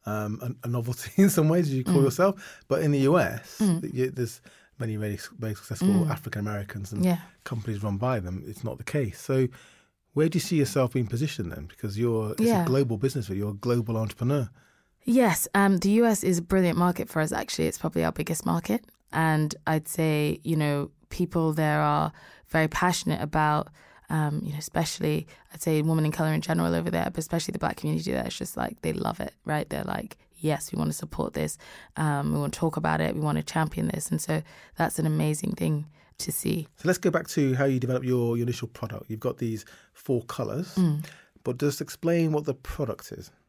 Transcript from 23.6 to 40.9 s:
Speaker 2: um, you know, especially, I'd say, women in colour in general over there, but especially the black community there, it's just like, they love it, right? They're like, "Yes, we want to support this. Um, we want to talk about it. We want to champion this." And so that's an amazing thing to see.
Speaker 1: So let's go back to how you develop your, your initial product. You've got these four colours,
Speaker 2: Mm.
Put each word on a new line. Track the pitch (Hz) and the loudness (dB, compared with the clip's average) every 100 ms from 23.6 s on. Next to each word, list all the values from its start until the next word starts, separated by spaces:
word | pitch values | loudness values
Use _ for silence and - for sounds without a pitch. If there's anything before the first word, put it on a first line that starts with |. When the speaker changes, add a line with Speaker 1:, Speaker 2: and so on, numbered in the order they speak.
| - - - - _ | -2 -12 -20 -20 _
Speaker 2:
um, | 160 151 151 | -2 0 -2
you | - | -6
know, | 147 | -8
especially, | - 160 160 - 160 156 156 - _ | -6 -4 -2 -2 -2 -2 -6 -20 _
I'd | - | -6
say, | - 156 | 0 2
women | 156 160 156 | 2 2 0
in | |
colour | 151 156 | 0 0
in | 156 | 0
general | 156 165 170 170 | 0 0 2 0
over | 170 | 0
there, | 170 - | -2 -2
but | 170 | -4
especially | 156 170 - | -4 -4 -4
the | - | -4
black | - - | -4 -4
community | 151 160 160 | -4 -2 -2
there, | 65 - | -4 -4
it's | - | -6
just | - - | -8 -6
like, | 60 - | -6 -4
they | - | -6
love | - - - | -2 -4 -4
it, | - _ | -8 _
right? | - 151 - | -6 -4 -4
They're | - | -6
like, | - - - - _ _ | -4 -6 -8 -16 _ _
"Yes, | 156 143 - | -2 -2 -4
we | - | -4
want | 156 | -4
to | 151 | -4
support | 156 - - | -8 -6 -6
this. | - - - - - - - | -2 -4 -6 -16 -20 -16 -4
Um, | 156 143 147 | -2 0 0
we | 151 | -2
want | 143 | -2
to | - | -2
talk | 165 156 | -2 0
about | 160 160 | 0 0
it. | 160 - | 0 0
We | |
want | 151 156 | 0 -2
to | |
champion | 156 - 156 - 165 | -2 -2 -2 -2 -4
this." | 160 - | -4 -4
And | 160 | -4
so | - 160 156 - - - | -2 -4 -4 -16 -20 -4
that's | 170 - | -2 0
an | 156 | 0
amazing | 151 156 151 - - | 0 0 0 -4 -2
thing | 165 151 151 - _ _ | -2 -2 -4 -14 _ _
to | - | -6
see. | - - 170 151 _ | -4 -2 -2 -6 _
Speaker 1:
So | 165 | 0
let's | 180 | 2
go | 180 | 2
back | 165 - | 0 -2
to | - 139 127 | 0 2 2
how | 139 | 2
you | 131 | 2
develop | 120 127 127 | 0 -2 0
your, | 127 117 117 | 0 2 0
your | |
initial | 120 117 120 | -2 -4 -8
product. | - 117 107 - | -8 -10 -10 -10
You've | 110 | -6
got | 127 - | -6 -4
these | 117 110 - - _ | -4 -4 -10 -20 _
four | _ - 123 | _ -2 -2
colours, | - - 107 127 180 - | -2 -6 -6 -4 -4 2
Speaker 2:
Mm. | 180 | 2